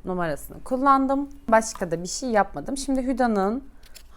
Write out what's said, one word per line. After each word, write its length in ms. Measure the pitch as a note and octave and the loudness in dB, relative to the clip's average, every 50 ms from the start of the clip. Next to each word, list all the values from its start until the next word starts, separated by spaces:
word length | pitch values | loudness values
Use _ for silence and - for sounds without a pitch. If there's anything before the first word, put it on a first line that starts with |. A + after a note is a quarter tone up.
| - | -6
numarasını 580 | F#3 F#3 F3+ F3 E3 C#3+ - - - - E3+ - | -4 -2 -2 0 -2 -2 -4 -8 -12 -14 -12 -6
kullandım. 680 | - C4 B3+ C#4 C#4 C4+ C4+ C4+ C4 C#4 C#4 C#4+ C#4 - - - - | -4 -2 2 6 6 6 6 6 2 0 0 -2 -4 -8 -12 -2 4
Başka 440 | A3 A3+ A3 - - - G3+ E3+ | 4 4 4 2 -4 -6 -4 -2
da 120 | E3 E3 F3 | -2 -4 -4
bir 40 | F3+ | -6
şey 220 | - - C#4 B3+ | -8 -6 -4 0
yapmadım. 480 | A3 G3+ G3 - - D3 D3 - C4+ C4+ | 2 2 2 2 -2 -8 -6 -6 -6 -4
Şimdi 300 | - - C4+ B3+ B3 B3+ | -2 -2 0 0 0 0
Hüda'nın 560 | C4+ A#3+ B3+ A#3 A3 G3+ F#3+ G3+ A3+ C#4 - - - - - - - - - - - | 0 2 2 2 2 2 2 2 0 -2 -6 -10 -16 -18 -18 -18 -18 -18 -20 -12 -4